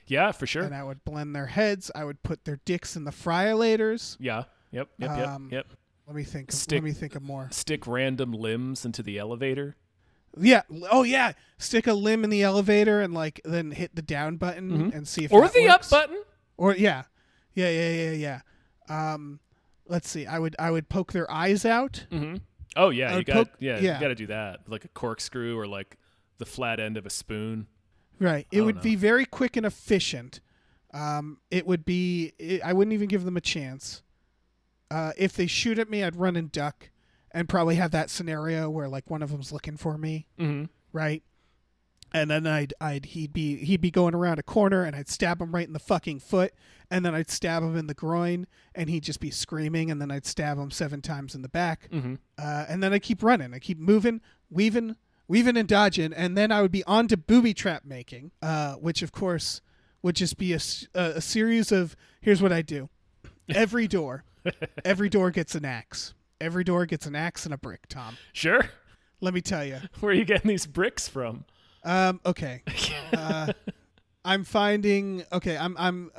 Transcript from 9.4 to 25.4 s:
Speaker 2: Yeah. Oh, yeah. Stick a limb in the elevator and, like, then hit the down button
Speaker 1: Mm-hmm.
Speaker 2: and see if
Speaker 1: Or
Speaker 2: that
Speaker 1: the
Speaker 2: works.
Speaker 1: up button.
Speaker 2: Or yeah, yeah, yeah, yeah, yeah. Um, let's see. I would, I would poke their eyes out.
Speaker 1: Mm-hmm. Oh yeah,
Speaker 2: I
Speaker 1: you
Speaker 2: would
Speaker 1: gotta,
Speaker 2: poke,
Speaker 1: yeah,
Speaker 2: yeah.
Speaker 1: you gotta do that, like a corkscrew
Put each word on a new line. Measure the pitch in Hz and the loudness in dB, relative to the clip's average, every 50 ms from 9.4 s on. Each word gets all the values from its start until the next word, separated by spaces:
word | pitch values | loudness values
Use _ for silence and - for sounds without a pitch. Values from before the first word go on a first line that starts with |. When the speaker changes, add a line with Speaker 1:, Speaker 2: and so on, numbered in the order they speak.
| 135 135 131 139 143 143 147 _ _ _ _ _ _ _ _ _ _ _ - - | -4 -4 -2 -4 -4 -8 -10 _ _ _ _ _ _ _ _ _ _ _ -4 2
Speaker 2:
Yeah. | 175 240 254 214 - - 156 160 175 185 | 6 8 8 6 6 0 -10 -10 -2 2
Oh, | 220 262 262 | 4 4 4
yeah. | 240 254 269 254 226 147 - _ _ _ - | 4 4 2 2 0 -2 -6 _ _ _ -12
Stick | - - - 226 226 240 | -6 -2 0 0 2 2
a | 220 | 2
limb | 202 202 214 220 226 220 | 2 2 2 2 2 2
in | 214 | 2
the | 214 202 202 | 2 2 4
elevator | 196 190 202 196 196 208 208 214 214 208 208 202 | 4 4 4 4 6 6 6 6 6 4 4 2
and, | 180 170 | 0 -2
like, | 165 160 156 151 - - | -4 -4 -4 -6 -8 -6
then | 160 165 170 165 151 147 | -4 -2 -2 -2 -4 -6
hit | - 180 - - | -6 -8 -8 -8
the | 165 160 | -8 -6
down | - 156 143 147 156 165 | -6 -4 -4 -2 -4 -4
button | 160 185 180 180 170 190 185 | -4 -4 -4 -4 -4 -4 -2
Speaker 1:
Mm-hmm. | 180 156 156 202 - | 0 0 0 0 -2
Speaker 2:
and | 151 147 - | -4 -6 -8
see | - - 160 | -4 -4 4
if | 147 214 | 8 10
Speaker 1:
Or | 208 285 | 10 10
Speaker 2:
that | 370 - | 10 8
Speaker 1:
the | 494 466 | 8 8
Speaker 2:
works. | 427 359 381 - - - | 10 10 8 8 6 6
Speaker 1:
up | 294 311 294 | 6 6 4
button. | 330 403 415 - _ _ _ _ _ | -2 -8 -10 -12 _ _ _ _ _
Speaker 2:
Or | - 170 196 196 | 2 2 4 4
yeah, | 180 208 208 156 131 131 - _ _ _ _ _ _ _ _ - | 6 4 4 2 2 -4 -12 _ _ _ _ _ _ _ _ -2
yeah, | 185 185 180 | 0 0 2
yeah, | 165 160 170 165 | 2 2 0 0
yeah, | 165 165 165 160 160 156 147 143 135 123 - _ _ _ _ _ _ _ _ - | 0 -2 -2 -2 -2 -4 -4 -6 -6 -8 -12 _ _ _ _ _ _ _ _ -8
yeah. | 156 156 156 156 156 | -6 -4 -4 -4 -4
Um, | 151 147 143 143 143 _ _ _ _ _ _ _ _ _ - | -6 -10 -14 -16 -18 _ _ _ _ _ _ _ _ _ -4
let's | 175 175 - - | -4 -4 -4 -4
see. | - 165 143 | -8 -8 -8
I | - 147 165 | -6 -4 -4
would, | 165 160 156 - | -4 -4 -4 -2
I | 160 165 | -2 0
would | 165 165 151 - | 0 0 -2 -2
poke | - 196 180 - - | -2 -4 -2 -2 -2
their | 180 165 - | -4 -2 -2
eyes | - 156 170 190 196 208 - | -2 0 2 2 2 4 4
out. | 226 226 233 262 269 - - - - - | 2 2 2 0 -2 -6 -10 -12 -8 -6
Speaker 1:
Mm-hmm. | 160 147 156 170 196 - - _ - - - - | -6 -6 -6 -8 -10 -14 -16 _ -20 -18 -6 2
Oh | - 185 190 | 4 4 4
yeah, | 139 120 131 123 | 4 4 0 0
Speaker 2:
I | |
Speaker 1:
you | 110 | 0
Speaker 2:
would | 180 - | 0 0
Speaker 1:
gotta, | - 135 220 226 | 2 4 4 4
Speaker 2:
poke, | - _ - | 4 _ -6
Speaker 1:
yeah, | 131 135 120 107 | -4 -4 -2 0
Speaker 2:
yeah. | 185 185 156 | 0 0 0
Speaker 1:
you | 135 | 0
gotta | 151 139 127 | -2 -2 -2
do | 113 110 101 | -4 -6 -6
that, | 107 110 107 101 90 87 - 101 | -6 -6 -6 -8 -10 -12 -14 -12
like | 110 104 - | -12 -12 -12
a | - | -12
corkscrew | - - - 120 113 - - - - 127 | -12 -8 -6 -6 -6 -6 -8 -8 -8 -6